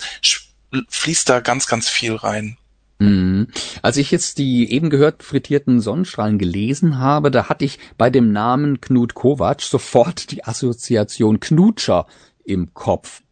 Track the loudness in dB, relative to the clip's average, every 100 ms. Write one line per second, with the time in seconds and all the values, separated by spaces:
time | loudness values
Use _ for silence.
0 | -10 -4 -2 -2 -8 _ _ -8 -6 -6
1 | -4 -2 0 0 0 -2 -2 -4 -2 -4
2 | -4 -4 -4 -6 -8 -14 _ _ _ _
3 | 4 4 4 0 -2 -6 -12 -4 -2 0
4 | 0 -2 -2 -4 0 0 0 0 0 4
5 | 2 0 -6 -6 -2 -2 2 2 2 -4
6 | -6 -4 -2 0 0 -2 -2 0 0 2
7 | 2 2 2 2 0 -4 -4 -6 -18 0
8 | 2 4 4 2 0 0 0 -2 0 2
9 | 2 0 0 2 0 -2 -4 -4 2 2
10 | 2 0 -12 -12 -10 -4 -4 -4 -2 0
11 | 0 0 0 0 2 4 4 2 0 0
12 | -2 _ _ _ -6 -4 -4 -8 -4 -4
13 | -6 -20 _